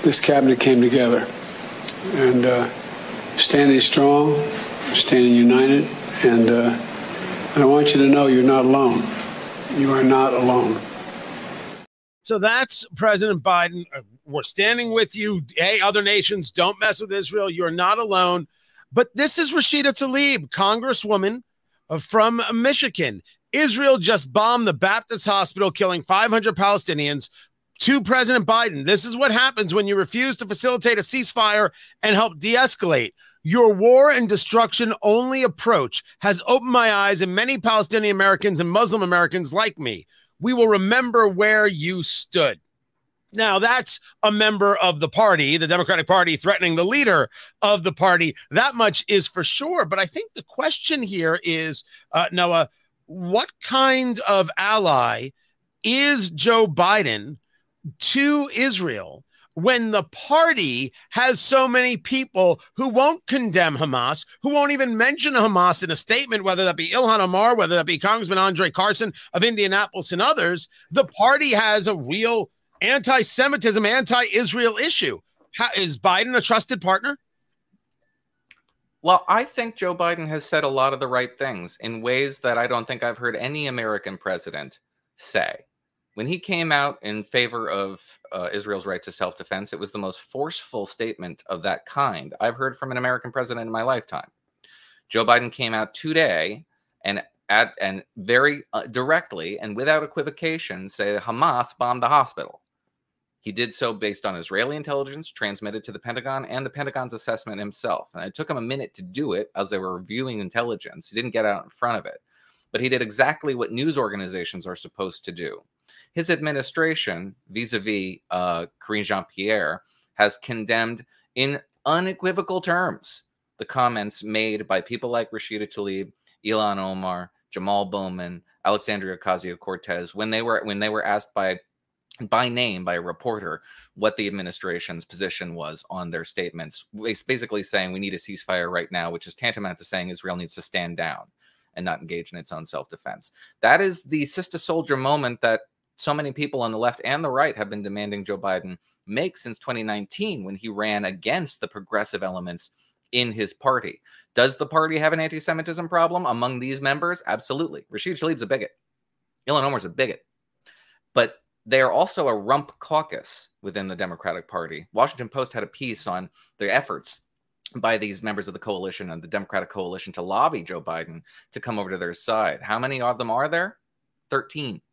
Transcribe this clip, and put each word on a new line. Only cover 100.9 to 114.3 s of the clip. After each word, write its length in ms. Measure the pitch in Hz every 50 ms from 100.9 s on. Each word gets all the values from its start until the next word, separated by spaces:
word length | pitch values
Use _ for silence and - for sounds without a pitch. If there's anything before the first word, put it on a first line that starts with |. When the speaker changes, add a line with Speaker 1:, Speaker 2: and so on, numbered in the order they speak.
| - - 107 101 104
Speaker 3:
that 100 | 101 -
Hamas 540 | 113 113 117 147 170 139 120 120 - - _
bombed 260 | 127 123 123 123 120
the 60 | 120
hospital. 520 | 147 147 131 - - - 69 - - - _ _ _ _ _ _ _ _ _ _ _ _ _ _ _ _
He 120 | _ 110 98
did 200 | 104 120 113 107
so 200 | - 135 117 110
based 320 | 101 110 104 101 - -
on 100 | 104 92
Israeli 400 | 87 82 - 95 98 117 131 147
intelligence 560 | 151 147 151 143 139 139 135 139 151 165 -
transmitted 540 | - - 123 104 101 98 107 104 101 110 -
to 80 | - 104
the 60 | 110
Pentagon 440 | _ 120 120 123 120 135 135 135 131
and 200 | - - 127 135
the 40 | 131
Pentagon's 440 | - 143 143 135 131 139 127 123 117
assessment 460 | 110 - - 113 110 - 113 107 98
himself. 520 | 104 104 101 - - 120 87 - - _ _
And 120 | 87 85
it 80 | 95 -
took 160 | - 156 -
him 80 | 160 131
a 40 |
minute 320 | 113 117 131 139 127 - _
to 60 | -
do 300 | 95 90 92 135 151 139
it 180 | 92 92 107 - _
as 140 | - 101 95
they 80 | 107 95
were 180 | 92 92 90
reviewing 440 | 90 92 95 104 117 131 131 120 107
intelligence. 680 | 101 90 - 117 120 120 113 - - - - - - -
He 80 | -
didn't 160 | 110 120 123
get 140 | 104 113 110
out 180 | 107 101 90 -
in 60 | -
front 280 | _ _ - 120 117 104
of 80 | -
it, 140 | - - - _ _ _ _ _ _ _ _ _ _ _
but 80 | 110
he 80 | 123 131
did 120 | 127 123
exactly 540 | 123 110 104 117 151 139 156 156 - 151 135
what 160 | 123 117 -
news 260 | 113 120 139 160 151 139
organizations 720 | 123 104 101 101 95 92